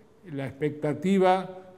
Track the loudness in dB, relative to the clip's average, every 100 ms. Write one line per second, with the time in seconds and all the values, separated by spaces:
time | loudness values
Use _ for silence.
0 | _ _ -12 -8 -8 -4 -4 -2 -4 -2
1 | 2 4 4 4 0 -14 -18